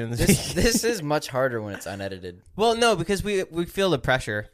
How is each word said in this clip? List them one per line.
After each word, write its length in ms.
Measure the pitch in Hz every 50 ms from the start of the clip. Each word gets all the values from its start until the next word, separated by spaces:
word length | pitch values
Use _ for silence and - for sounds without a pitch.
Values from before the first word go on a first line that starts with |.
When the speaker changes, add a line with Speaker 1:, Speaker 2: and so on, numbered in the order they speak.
Speaker 1:
doing 100 | 117 113
this 80 | 120 117
Speaker 2:
This, 280 | - - - - - -
Speaker 1:
week? 80 | -
<laughs> 80 | 170 175
Speaker 2:
this 200 | 240 226 - -
is 180 | 226 240 202
much 280 | 151 147 151 151 - -
harder 320 | 139 127 135 131 120 113
when 120 | 107 104 98
it's 120 | 92 -
unedited. 560 | 85 101 98 98 98 95 92 90 90 87 92 - - -
Speaker 1:
Well, 200 | - 220 233 -
no, 200 | 233 240 233 214
because 280 | 165 170 - 202 185 170
we, 200 | 208 208 190 175
we 220 | - 156 170 175
feel 240 | 170 - 196 196 190
the 80 | 160 127
pressure. 520 | - 147 127 127 - - 107 104 104 -